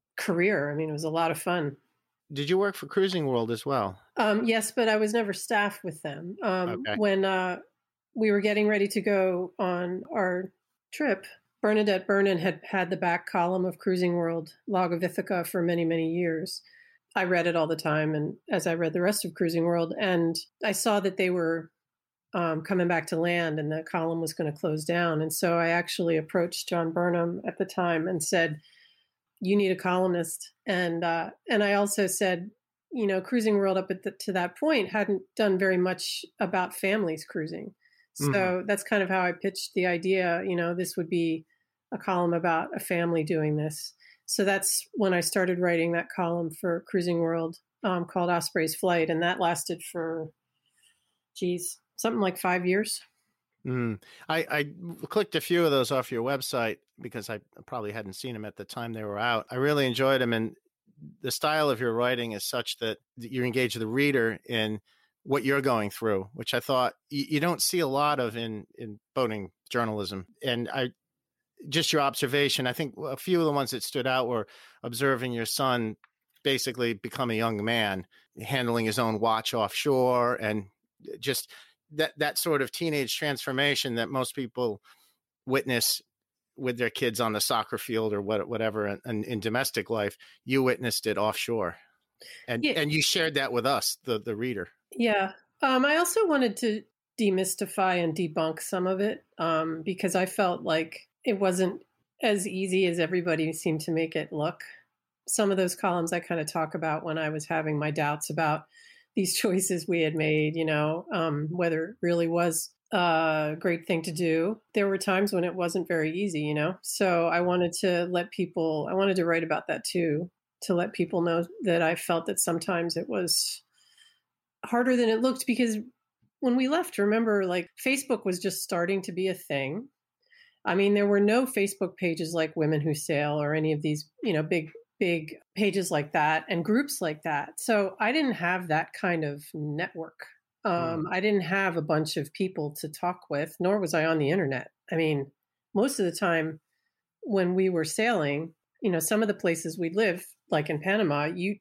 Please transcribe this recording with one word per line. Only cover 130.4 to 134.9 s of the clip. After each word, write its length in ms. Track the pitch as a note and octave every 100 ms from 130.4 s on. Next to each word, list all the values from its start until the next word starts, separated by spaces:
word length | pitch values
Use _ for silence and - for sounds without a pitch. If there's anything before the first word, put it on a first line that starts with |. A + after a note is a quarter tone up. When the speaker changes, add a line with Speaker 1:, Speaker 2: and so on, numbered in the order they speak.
| _ _
Speaker 1:
I 100 | G#3
mean, 200 | F3+ G3+
there 120 | G3+ G3+
were 140 | G3+
no 260 | G3+ A#3+ B3+
Facebook 500 | G#3 G3 - F3+ -
pages 360 | F3+ E3 D#3+
like 220 | E3 D#3 D#3+
Women 240 | D3+ D3+
Who 140 | D3+
Sail 460 | D3+ - D3 D3 D3+
or 140 | D3
any 180 | D#3 D#3
of 100 | D3+
these, 280 | D3+ D3+ - _
you 100 | A#3
know, 100 | D#3
big, 280 | D#3 F3 D#3 - -